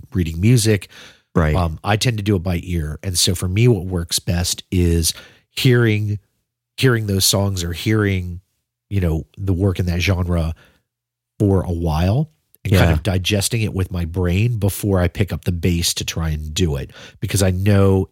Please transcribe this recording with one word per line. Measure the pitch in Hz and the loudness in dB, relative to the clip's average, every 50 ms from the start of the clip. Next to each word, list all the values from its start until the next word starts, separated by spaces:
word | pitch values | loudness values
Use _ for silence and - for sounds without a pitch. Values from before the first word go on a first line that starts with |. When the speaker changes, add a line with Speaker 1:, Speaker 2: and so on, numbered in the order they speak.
| 71 - - | -10 -6 -2
Speaker 1:
reading | 92 85 80 80 82 | -2 -2 -2 -2 0
music. | 95 113 127 120 101 110 107 95 - - - - - - - _ _ _ - | 2 4 4 4 4 2 0 0 -2 -6 -20 -20 -20 -20 -20 _ _ _ 0
Speaker 2:
Right. | 85 80 78 78 | 2 2 2 2
Speaker 1:
Um, | 92 87 82 78 80 - | 2 0 0 -4 -4 -4
I | 98 107 110 | -2 -2 0
tend | - 131 117 107 | 0 -2 -2 -2
to | 101 | 0
do | 110 104 90 | 0 0 0
it | 82 | 0
by | 92 87 85 - | -2 -4 -4 -4
ear. | 87 87 85 78 78 76 - - | -4 -4 -4 -4 -4 -6 -8 -8
And | 98 90 - | -6 -4 -2
so | - 104 87 | 0 -2 -2
for | - 95 92 | -2 -2 -2
me, | 90 110 120 123 | 0 2 4 4
what | 120 90 87 | 4 2 0
works | 92 92 87 85 - - - | -4 -4 -6 -6 -4 -6 -6
best | - - 87 85 90 - - - - - | -4 -2 -2 0 0 -2 -4 -8 -8 -4
is | - 90 87 85 85 85 82 - - - - - - _ _ _ | 0 2 2 4 2 2 0 0 -4 -6 -12 -20 -20 _ _ _
hearing, | - - - 131 123 120 120 113 107 104 104 104 104 98 _ _ _ _ _ _ _ _ _ _ _ - | -6 0 2 4 4 4 4 2 2 0 -2 -4 -6 -6 _ _ _ _ _ _ _ _ _ _ _ 0
hearing | - 135 120 113 107 101 | 2 2 2 2 0 0
those | 98 95 - | 0 0 2
songs | - - 98 98 98 98 90 87 | 2 2 0 0 0 -2 -4 -4
or | 85 87 | -6 -6
hearing, | 80 - 113 110 110 104 101 98 92 90 90 87 87 - _ _ _ _ _ _ _ _ - | -4 -2 0 0 2 2 0 0 -2 -4 -6 -8 -12 -14 _ _ _ _ _ _ _ _ -6
you | 101 98 | -4 -2
know, | 90 82 78 78 73 - _ - | 0 0 0 -2 -4 -8 _ -8
the | 98 95 95 | -2 -2 0
work | 85 98 98 87 - | 2 2 0 0 0
in | 92 87 | -2 -2
that | 85 87 | -2 0
genre | 85 101 95 87 90 87 87 85 82 80 82 - - _ _ _ _ _ _ _ _ _ _ _ _ _ _ - | 0 0 0 0 0 0 0 0 -2 -2 -4 -8 -14 _ _ _ _ _ _ _ _ _ _ _ _ _ _ 0
for | 107 98 95 92 | 2 2 2 2
a | 67 87 | 0 -2
while | 87 82 85 85 76 78 87 95 104 139 160 - _ _ _ _ _ _ - | -4 -2 -2 0 0 2 2 2 2 2 0 -2 _ _ _ _ _ _ -2
and | - 95 | 2 4
kind | 92 87 85 | 6 6 6
Speaker 2:
Yeah. | 80 | 4
Speaker 1:
of | 76 - | 2 0
digesting | 107 90 95 92 - 104 98 95 - - 113 | 0 -2 -2 0 0 0 0 0 -2 -2 -2
it | 110 98 - | -4 -2 -2
with | 95 92 - | -4 -4 -4
my | 92 87 85 | -4 -6 -6
brain | 80 87 92 90 87 87 95 113 123 120 107 | -4 -4 -2 0 0 2 2 0 0 0 0
before | 95 98 - - - 104 95 90 | 0 -2 -2 -2 -2 0 2 2
I | 87 85 | 2 0
pick | - - 101 - | 0 -2 -4 -2
up | - 78 - | -4 -6 -4
the | - | -4
bass | 90 85 82 95 87 85 85 - - | -4 0 0 0 0 0 0 -2 -4
to | - - | -4 -6
try | - - 85 82 80 | -8 -6 -4 -4 -4
and | 78 76 76 76 76 | -4 -4 -6 -6 -4
do | 76 92 80 71 | -2 0 0 -2
it. | 65 69 - - - - - - - | -4 -6 -10 -14 -20 -20 -20 -14 -10
Because | - 95 - 98 | -6 -2 0 2
I | 101 95 | 2 2
know, | 92 90 98 107 101 98 98 98 95 95 95 - | 0 0 2 2 4 4 4 4 4 2 0 0